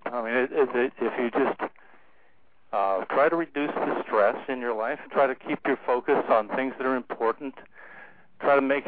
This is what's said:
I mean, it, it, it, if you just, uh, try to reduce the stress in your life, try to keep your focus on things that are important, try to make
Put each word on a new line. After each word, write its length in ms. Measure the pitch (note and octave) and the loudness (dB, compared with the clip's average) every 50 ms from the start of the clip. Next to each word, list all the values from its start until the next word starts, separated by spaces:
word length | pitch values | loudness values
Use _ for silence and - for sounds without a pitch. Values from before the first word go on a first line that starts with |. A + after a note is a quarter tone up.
| - | -8
I 180 | - A#2+ B2 A2+ | -8 -6 -6 -4
mean, 80 | A2+ | 0
it, 180 | A#2+ B2+ B2+ - | 0 0 0 0
it, 200 | - - C3+ B2 - | 2 0 0 2 2
it, 180 | A#2+ B2 - - - | 0 -2 -2 -2 -4
if 120 | A#2+ A2+ - - | -4 -4 -2 -2
you 120 | B2 A#2 | -4 -2
just, 300 | A2 - - - - - - - - - - - - - - - - - - - - - - - - - - - | 0 0 0 0 -2 -6 -8 -10 -10 -16 -20 -20 -20 -20 -20 -20 -20 -20 -20 -20 -20 -20 -20 -20 -20 -20 -14 -4
uh, 320 | - G2+ G2 G2 G2 F#2 F#2 | -2 0 0 2 0 -2 -2
try 220 | - - C3+ D3 E3 | -2 2 4 4 4
to 80 | E3 | 4
reduce 360 | E3 E3 - - C#3+ D3 D3 - | 0 -4 -4 -4 -4 -4 -2 -2
the 280 | - - C#3+ - - - | -4 -4 -4 -4 -6 -6
stress 300 | - - G#2+ G2+ A2 A#2+ - - - | 0 2 4 4 4 2 0 -6 -6
in 100 | C3 B2+ | -6 -4
your 160 | A#2+ A#2+ A2+ | -4 -4 -2
life, 240 | A2 A2 B2 D3+ - - - | -2 -2 -4 -6 -8 -10 -4
try 140 | - D3+ C#3 | 2 2 2
to 80 | C3 C3 | 2 0
keep 240 | - - - D3 - - | -4 -6 -6 -6 -4 -2
your 120 | C#3+ C3 - - | -2 -2 -2 0
focus 400 | - B2 B2+ - - C#3 - - - | 0 0 0 2 2 0 0 2 2
on 180 | B2+ A2 G#2+ G2+ A2 | 2 2 2 0 -4
things 160 | C3 C3 C3 A#2+ - | -4 -4 -4 -4 -4
that 80 | B2+ | -2
are 100 | C3 C3 | -2 -2
important, 580 | B2 - - - - A#2 A2+ A#2 - D3 C3+ - - - - - - - - - - - - - - - - - - | -2 -4 -6 -6 -2 0 0 0 -2 -6 -12 -12 -14 -20 -20 -20 -20 -20 -20 -20 -20 -20 -20 -20 -20 -20 -20 -14 -2
try 140 | - D3 C#3 | 2 4 4
to 80 | C#3 | 4
make 220 | C3+ C3+ C#3 C#3+ - | 4 2 0 0 -2